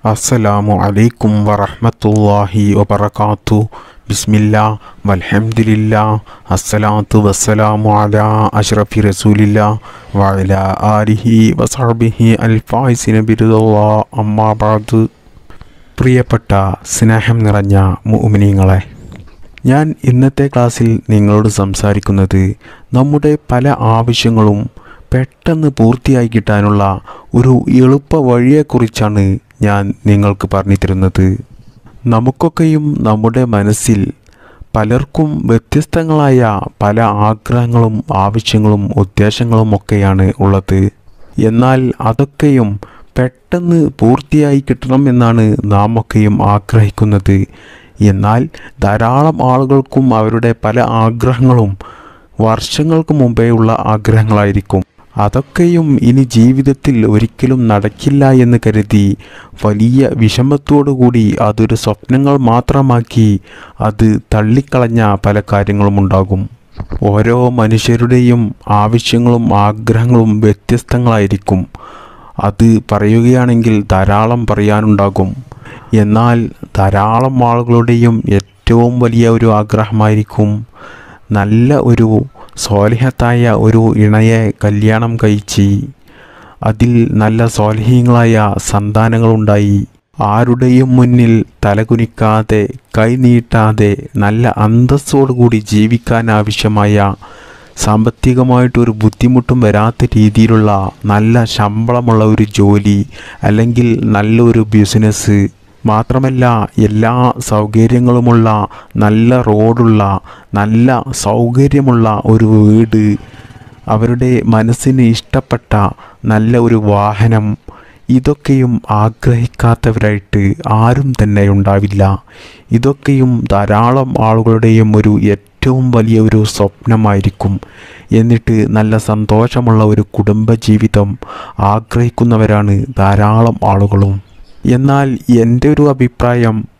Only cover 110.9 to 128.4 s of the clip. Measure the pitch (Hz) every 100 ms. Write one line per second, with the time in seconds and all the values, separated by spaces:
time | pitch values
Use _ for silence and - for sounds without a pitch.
110.9 | 123 131 - 101 113 117 123 139 143 139
111.9 | 117 113 107 - 110 110 107 104 110 113
112.9 | 110 107 98 - - - - - - -
113.9 | 107 117 120 127 123 - 113 113 123 139
114.9 | 131 117 113 - 131 - 120 _ 104 101
115.9 | - - - 113 107 110 120 117 113 104
116.9 | 101 104 104 113 113 104 107 - - -
117.9 | - - 127 131 147 - 135 127 113 -
118.9 | 107 110 110 123 120 120 - 117 117 120
119.9 | 107 107 104 - 104 98 - - 110 117
120.9 | 127 135 123 107 101 101 101 98 98 101
121.9 | 98 98 95 _ - - - _ 117 135
122.9 | 143 - 135 127 120 - 98 101 104 117
123.9 | 131 131 - 110 113 113 113 113 113 107
124.9 | 107 107 104 104 101 _ _ 131 131 127
125.9 | 120 110 113 110 110 107 - 101 _ -
126.9 | 113 107 98 98 - 98 98 - - -
127.9 | - - 110 113 113